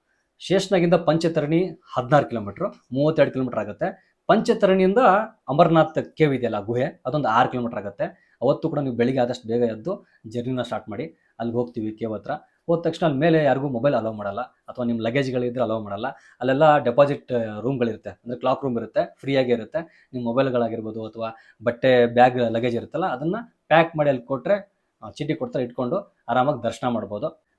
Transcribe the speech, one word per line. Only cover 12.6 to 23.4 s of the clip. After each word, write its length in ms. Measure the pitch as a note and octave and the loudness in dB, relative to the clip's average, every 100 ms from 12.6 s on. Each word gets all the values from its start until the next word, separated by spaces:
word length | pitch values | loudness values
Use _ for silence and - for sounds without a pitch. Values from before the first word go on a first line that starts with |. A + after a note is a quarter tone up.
| - | -2
ಹೋದ 160 | E3 | -2
ತಕ್ಷಣ 220 | E3+ E3 E3 | -2 -2 0
ಅಲ್ಲಿ 140 | C3 | 2
ಮೇಲೆ 240 | E3 D#3+ | 2 4
ಯಾರಿಗೂ 260 | D3 C3 C#3+ | 4 2 0
ಮೊಬೈಲ್ 260 | A#2+ C#3 B2 | 0 0 0
ಅಲೋ 180 | A2 | -2
ಮಾಡಲ್ಲ, 280 | G#2+ G#2 G2 | -6 -8 -8
ಅಥವಾ 440 | B2+ _ - - A#2+ | -10 _ -16 -6 -4
ನಿಮ್ಮ 160 | A#2 | -2
ಲಗೇಜ್ಗಳಿದ್ರೆ 600 | A2+ B2+ C3 B2+ B2 A#2+ | -2 0 -2 -2 -2 -2
ಅಲೋ 160 | A2+ A2 | -2 -4
ಮಾಡಲ್ಲ. 280 | G#2 G2+ B2 | -6 -8 -8
ಅಲ್ಲೆಲ್ಲ 720 | - _ - B2+ C3+ D#3 D3 | -10 _ -6 -2 4 6 4
ಡೆಪಾಸಿಟ್ 540 | A#2+ A#2 C#3 C#3 - B2 A2+ G#2 | 4 4 4 2 -4 -4 -4 -4
ರೂಮ್ಗಳಿರುತ್ತೆ, 500 | A#2 C3+ A#2 G#2 G#2 | -4 -2 -2 -4 -12
ಅಂದ್ರೆ 300 | G2 A#2+ A#2 | -16 -12 -4
ಕ್ಲಾಕ್ 240 | B2+ C3 | -2 -2
ರೂಮ್ 140 | C#3 A#2 | -2 -4
ಇರುತ್ತೆ, 380 | A2 D3 E3+ - | -4 -2 -2 -4
ಫ್ರೀಯಾಗೇ 340 | C3+ C3+ B2 | -2 0 2
ಇರುತ್ತೆ. 560 | A#2 - D#3 E3 _ _ | 0 -2 -8 -8 _ _
ನಿಮ್ಮ 140 | B2+ A#2 | -8 -2
ಮೊಬೈಲ್ಗಳಾಗಿರ್ಬೋದು 800 | A#2+ C3+ B2 A#2 A2+ A2 A2 A2 | 0 0 0 -2 -4 -8 -10 -10
ಅಥವಾ 240 | A2+ A2+ - _ _ | -8 -10 -10 _ _
ಬಟ್ಟೆ 420 | A2+ A#2 C3+ B2+ A#2+ | -6 0 4 4 4
ಬ್ಯಾಗ್ 320 | A#2+ B2+ B2 | 6 4 4
ಲಗೇಜ್ 380 | A#2 A#2 B2 A#2 | 0 0 -2 -4
ಇರುತ್ತಲ್ಲ, 300 | A#2+ D3 F3+ | -6 -6 -4
ಅದನ್ನ 300 | C3 D#3+ G#3+ | -4 -4 -6